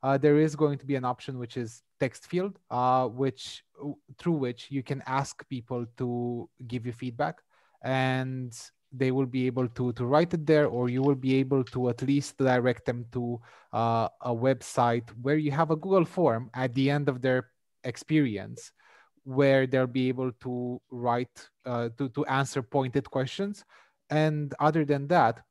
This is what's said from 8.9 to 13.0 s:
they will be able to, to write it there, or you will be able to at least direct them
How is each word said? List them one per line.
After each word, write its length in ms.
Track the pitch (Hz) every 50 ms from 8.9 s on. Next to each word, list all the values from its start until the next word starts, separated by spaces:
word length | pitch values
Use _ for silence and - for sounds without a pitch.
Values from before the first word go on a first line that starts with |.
| -
they 200 | 127 135 131 127
will 140 | 131 135
be 200 | 123 120 131 127
able 220 | 127 120 127 127 120
to, 240 | 117 - 123 123 120
to 120 | 117 123
write 300 | 120 135 151 170 175 -
it 100 | 170 151
there, 220 | 143 156 151 147
or 220 | 135 113 120 127 123
you 140 | 123 131 135
will 120 | 143 143
be 220 | 127 127 131 131
able 260 | 131 135 127 139 135 127
to 260 | - - 127 127 123
at 140 | 120 117 131
least 340 | 131 139 143 139 - - _
direct 460 | 135 131 127 123 120 127 120 - -
them 220 | - 120 120